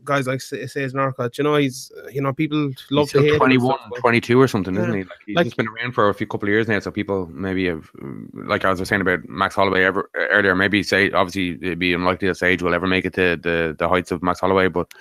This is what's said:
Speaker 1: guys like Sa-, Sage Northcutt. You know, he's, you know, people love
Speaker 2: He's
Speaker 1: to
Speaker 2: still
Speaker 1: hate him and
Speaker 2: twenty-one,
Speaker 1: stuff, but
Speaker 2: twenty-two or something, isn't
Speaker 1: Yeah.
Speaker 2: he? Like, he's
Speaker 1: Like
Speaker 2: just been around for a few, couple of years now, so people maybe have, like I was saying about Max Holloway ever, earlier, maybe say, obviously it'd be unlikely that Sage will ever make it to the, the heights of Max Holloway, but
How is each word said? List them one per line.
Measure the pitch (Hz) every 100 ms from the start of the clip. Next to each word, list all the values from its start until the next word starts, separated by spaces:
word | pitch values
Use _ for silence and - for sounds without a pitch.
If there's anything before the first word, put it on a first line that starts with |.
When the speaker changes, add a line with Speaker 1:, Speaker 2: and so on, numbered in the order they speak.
Speaker 1:
guys | 147 139 127
like | 135
Sa-, | - 113 131
Sage | 143 131
Northcutt. | 135 135 131 123
You | -
know, | 147
he's, | 147 139 127 - - -
you | 139
know, | 135
people | 131 151 151 143 131 -
love | 143 143
Speaker 2:
He's |
Speaker 1:
to | 143
Speaker 2:
still |
Speaker 1:
hate | 147
him |
and | 151
Speaker 2:
twenty-one, | 131 131 127 135
Speaker 1:
stuff, | 110
but | -
Speaker 2:
twenty-two | 120 117 - 127
or | 135
something, | 107 92
isn't | 95 -
Speaker 1:
Yeah. | 101
Speaker 2:
he? |
Like, | 95 -
he's | -
Speaker 1:
Like | 110
Speaker 2:
just | 120 -
been | 110
around | 113 123
for | 123 104
a |
few, | - 107
couple | 110 101
of |
years | 107 110
now, | 98
so | 90
people | 104 98 98 82
maybe | 71 95 92
have, | 90 82 - - 67 53 -
like | 55 - 101
I | 95
was | 92 95
saying | 101
about | 92 90 -
Max | 78 95
Holloway | - 98 92
ever, | 92 92 -
earlier, | - - 101 98
maybe | 92 98 101
say, | - 98 98
obviously | 90 92 98 87 80
it'd | 90 85
be | 92
unlikely | 87 90 90 95
that |
Sage | 85 90 90
will | 87
ever | 87
make | 92 92
it | 90
to | 98 90 80
the, | 85 85 82 76
the | 85
heights | 90 -
of | 87
Max | 90 90
Holloway, | 92 95 92
but | 87 - -